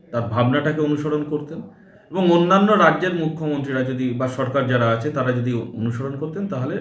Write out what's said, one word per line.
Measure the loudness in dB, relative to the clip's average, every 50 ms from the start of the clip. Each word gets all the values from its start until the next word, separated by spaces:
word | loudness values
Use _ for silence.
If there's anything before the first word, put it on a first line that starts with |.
| _ -6
তার | -4 -4
ভাবনাটাকে | -4 -2 0 0 2 2 2 2 0 0 0 0
অনুসরণ | 0 0 0 -2 -2 -2 -2 -2 -2
করতেন | -4 -4 -6 -6 -8 -10 -12 -12 -14 -18 -20 -20 -20 -20 -20 _ -6
এবং | -2 2 4 6
অন্যান্য | 6 6 6 6 6 6 6 6
রাজ্যের | 6 6 6 4 4 2 0 -2 -2
মুখ্যমন্ত্রীরা | -2 -2 -4 -4 -4 -4 -4 -4 -4 -4 -2 -2 -2 -2
যদি | -2 -2 -2 -4 -4
বা | -2 -2 -4 -4
সরকার | -2 -2 -2 -2 0 0 2 2
যারা | 2 2 4
আছে | 2 2 0 -2 -2
তারা | -2 -2 -2 0
যদি | 0 0 0 -2 -2
অনুসরণ | -2 -4 -6 -6 -4 -4 -4 -2 -4 -6 -6 -6 -6
করতেন, | -8 -8 -6 -6 -6 -4
তাহলে | -4 -4 -4 -4 -4 -6